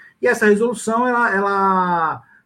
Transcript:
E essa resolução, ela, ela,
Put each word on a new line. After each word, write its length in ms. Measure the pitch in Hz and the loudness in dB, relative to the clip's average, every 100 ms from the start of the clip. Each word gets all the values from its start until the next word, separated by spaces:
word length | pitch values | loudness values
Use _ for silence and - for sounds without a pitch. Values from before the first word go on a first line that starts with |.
| - _ | -20 _
E 60 | 240 | -2
essa 200 | 233 220 | 2 2
resolução, 600 | 202 233 233 - 226 254 | 2 0 -4 -4 -2 0
ela, 260 | 240 233 | 0 0
ela, 920 | 196 202 196 190 185 180 175 160 131 - _ | 0 -2 0 2 2 0 0 -2 -6 -12 _